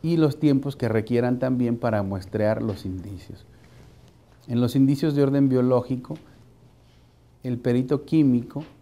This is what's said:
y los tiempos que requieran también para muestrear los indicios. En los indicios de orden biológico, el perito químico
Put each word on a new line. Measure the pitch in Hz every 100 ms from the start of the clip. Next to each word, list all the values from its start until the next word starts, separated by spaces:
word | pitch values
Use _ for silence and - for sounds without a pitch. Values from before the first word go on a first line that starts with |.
y | 160 170
los | 151 -
tiempos | 151 135 139 -
que | 117
requieran | 110 110 120 120 123
también | 127 127 120 117
para | 120 107
muestrear | 98 95 92 107 107 110
los | 113 98 95
indicios. | 92 101 92 - - - - - - - - - _ _ - -
En | 120
los | 120 139
indicios | 135 139 160 143
de |
orden | 139 139 139
biológico, | 127 123 127 - 127 - - - - - _ - _ _ _ _ _ _ _
el | 127 120
perito | 127 120 127 143
químico | 143 160 143 123 117 - - -